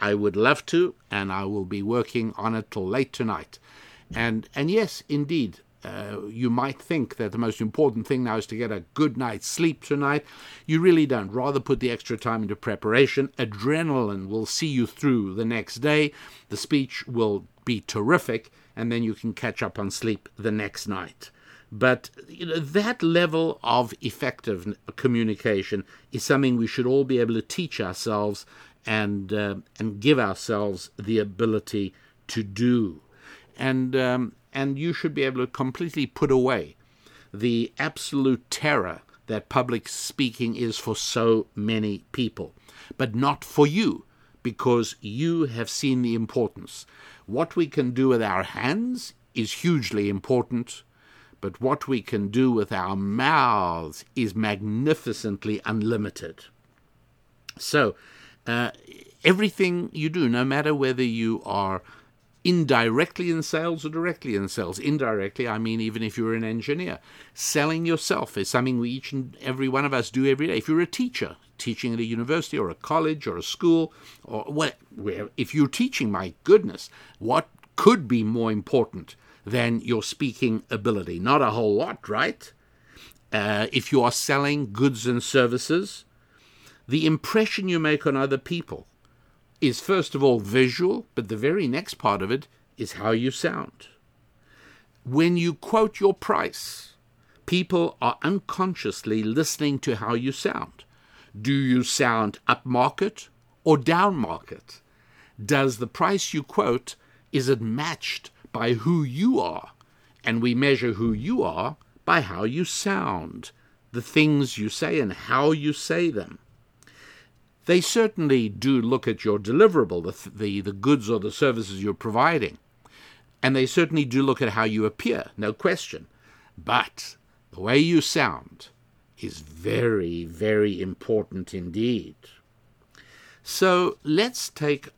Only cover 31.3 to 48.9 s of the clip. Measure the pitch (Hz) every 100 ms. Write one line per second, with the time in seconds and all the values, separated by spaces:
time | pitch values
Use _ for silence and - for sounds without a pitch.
31.3 | 95 113 107 - 107 95 - _ _ -
32.3 | - 104 98 120 123 104 76 _ _ -
33.3 | - _ - 131 131 131 131 127 127 120
34.3 | - _ 139 139 135 165 160 170 147 135
35.3 | 127 127 - 131 127 170 151 131 - 143
36.3 | 131 127 117 73 - _ _ - - -
37.3 | 101 120 117 117 - 151 - - 143 135
38.3 | 120 - - 151 143 90 82 _ _ -
39.3 | 107 - 135 123 117 - - - - 131
40.3 | 113 117 113 117 107 - 107 - 123 117
41.3 | 110 101 - 104 110 107 101 _ - 117
42.3 | - 82 - _ - - - 123 107 139
43.3 | 139 - - 147 165 143 - - _ _
44.3 | _ 123 110 127 120 113 - 107 110 165
45.3 | 170 147 117 113 - 143 127 120 113 113
46.3 | 135 110 - 90 - - - - - -
47.3 | 113 165 - 160 151 123 123 131 120 107
48.3 | 92 98 101 120 190 240